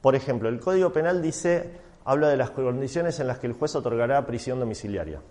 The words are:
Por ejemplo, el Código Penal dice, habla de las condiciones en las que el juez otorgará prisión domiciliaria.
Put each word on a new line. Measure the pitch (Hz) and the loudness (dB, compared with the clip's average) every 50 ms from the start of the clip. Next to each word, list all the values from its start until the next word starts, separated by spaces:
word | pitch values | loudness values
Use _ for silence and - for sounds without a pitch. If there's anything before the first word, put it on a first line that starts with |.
Por | - 135 135 | 6 6 4
ejemplo, | 135 - 147 123 113 107 113 | 4 0 -2 -2 0 0 -2
el | 123 120 | -2 -2
Código | - 185 190 185 185 170 - | -2 0 2 4 2 2 2
Penal | 156 156 170 185 180 | 2 0 2 0 0
dice, | 160 160 160 - - 175 175 170 175 - - - - - - - - | -2 -2 -4 -2 0 2 2 2 0 -6 -12 -16 -20 -20 -20 -12 -2
habla | 131 135 147 151 151 | 0 2 4 4 4
de | 143 | 4
las | 131 127 117 | 4 0 -2
condiciones | - - 131 123 123 131 139 131 - 170 170 170 147 - | -2 -2 0 0 0 -2 -4 -2 -2 -2 -2 -2 -2 -2
en | 135 | -2
las | 127 123 - | -4 -4 -4
que | - | -4
el | 120 113 | -6 -2
juez | - 151 151 - | -2 -2 -2 -2
otorgará | 147 - 123 117 117 117 120 139 143 131 | -2 -2 0 0 2 2 4 2 2 2
prisión | 135 123 120 - 131 127 127 | 0 -6 -6 -4 -4 -2 -2
domiciliaria. | 123 113 107 - - 107 101 95 80 78 76 71 - - | -2 -4 -4 -6 -6 -6 -4 -4 -6 -6 -8 -12 -14 -20